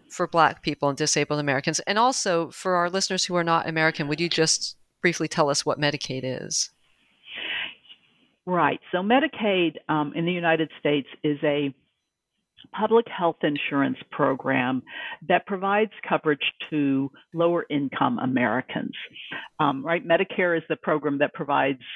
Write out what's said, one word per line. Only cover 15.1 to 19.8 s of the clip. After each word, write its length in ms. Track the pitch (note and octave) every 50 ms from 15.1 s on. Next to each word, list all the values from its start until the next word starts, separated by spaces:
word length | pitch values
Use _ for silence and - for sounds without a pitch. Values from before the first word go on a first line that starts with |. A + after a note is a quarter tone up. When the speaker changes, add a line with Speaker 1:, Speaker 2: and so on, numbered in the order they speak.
| - - - D3+
Speaker 2:
that 180 | F3+ F3 -
provides 460 | - G3+ F#3 F#3 G3 G3+ G#3 A3 G#3 - - - -
coverage 460 | - D3+ - D#3 D3 C#3 - - - - - -
to 420 | D#3+ D3+ C#3+ C#3 C3+ C3+ C3+ C3+ _ - - _ -
lower 320 | E3 E3+ E3+ F3 E3 - -
income 480 | D3+ C#3+ C#3+ C3 - - C3+ C3 A#2+ -
Americans. 760 | - B2+ B2+ B2 B2 A2+ A2 B2+ - - - - - - - - - - - - - - - - - - _ -
Um, 260 | D3+ C#3+ C3+ C3+